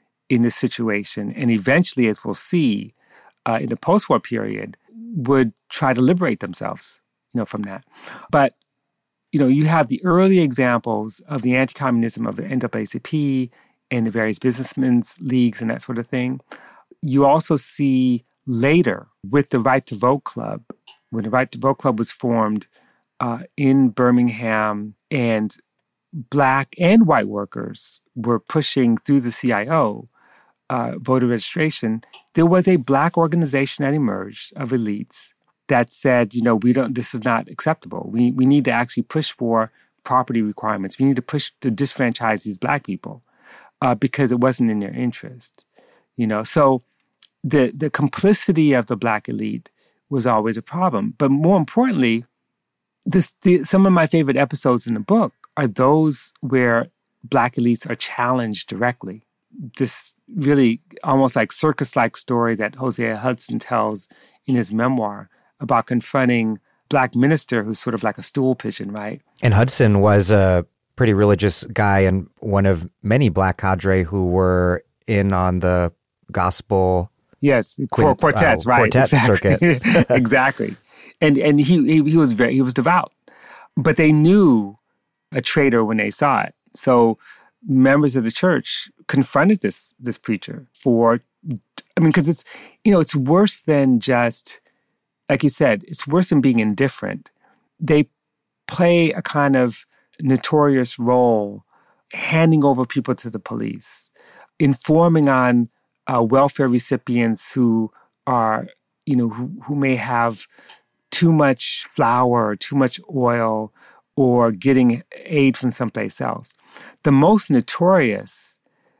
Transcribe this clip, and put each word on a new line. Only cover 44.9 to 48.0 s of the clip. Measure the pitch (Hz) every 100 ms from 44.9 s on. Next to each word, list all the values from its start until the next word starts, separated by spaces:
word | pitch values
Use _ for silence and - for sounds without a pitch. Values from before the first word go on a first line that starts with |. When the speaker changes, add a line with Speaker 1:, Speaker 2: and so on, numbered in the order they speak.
Speaker 1:
interest, | 123 123 - - 123 - _ _ _ _ _ _ -
you | 110
know? | 107
So | 110 160 139 131 - _ _ _ - _
the, | 151 147 123 147
the | 151
complicity | -